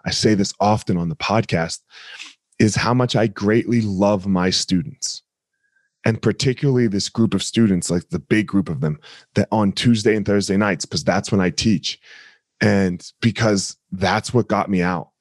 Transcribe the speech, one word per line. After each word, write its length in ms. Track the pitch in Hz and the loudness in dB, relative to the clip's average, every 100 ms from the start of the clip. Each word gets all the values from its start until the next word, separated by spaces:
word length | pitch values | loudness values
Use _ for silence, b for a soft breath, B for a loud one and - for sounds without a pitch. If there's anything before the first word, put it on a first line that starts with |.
| - | -6
I 40 | |
say 240 | - 113 | 0 2
this 200 | 104 98 - | 2 0 0
often 360 | 101 107 - 92 | 0 0 0 -2
on 140 | 85 | -2
the 60 | 78 | -4
podcast, 640 | - 104 107 87 82 - _ B B B B B _ - | -2 -2 0 -2 -4 -8 _ B B B B B _ 0
is 160 | 107 | 0
how 200 | 101 104 | 2 0
much 220 | 123 123 117 | 2 0 0
I 100 | 107 | -2
greatly 560 | - 101 110 - 120 | 0 0 2 2 0
love 440 | 110 95 101 104 95 | 0 2 2 2 0
my 220 | 92 90 | 0 2
students, 760 | 90 - 92 78 - - - - _ _ _ _ _ _ _ | 0 0 -2 -2 -8 -10 -12 -18 _ _ _ _ _ _ _
and 180 | - 113 | -2 0
particularly 640 | - 101 139 123 147 127 120 | 0 0 -2 0 0 2 2
this 220 | 98 - | 0 -4
group 260 | - 110 | 0 0
of 80 | 98 | 0
students, 480 | - - 113 92 - | -2 2 2 2 0
like, 180 | 87 - | -4 -4
the 80 | 87 | -6
big 280 | - 107 101 | 0 0 2
group 220 | 98 87 | 0 -2
of 120 | 78 | -2
them, 200 | 78 78 B B B | -4 -4 B B B
that 140 | - - | -2 0
on 220 | 110 101 | 2 2
Tuesday 420 | 95 123 117 110 | 2 2 2 4
and 100 | 107 | 2
Thursday 320 | 101 101 98 98 | 2 0 0 0
nights, 280 | 104 92 | 0 0
'cause 180 | - 85 | -4 -6
that's 300 | - 92 - | -2 -2 0
when 80 | 98 | 0
I 100 | 90 | 0
teach. 480 | - 117 95 - - B B B B B - | 0 0 0 -2 -10 B B B B B -2
And 440 | 107 101 95 90 - - | 2 2 0 -2 -10 -4
because 560 | 120 101 110 101 - - _ | -2 0 0 0 -2 -10 _
that's 420 | 92 92 101 - | -4 -2 -2 0
what 160 | 123 110 | -2 0
got 220 | 101 95 | 0 0
me 120 | 95 | 0
out. 280 | 87 90 - _ | 0 -2 -8 _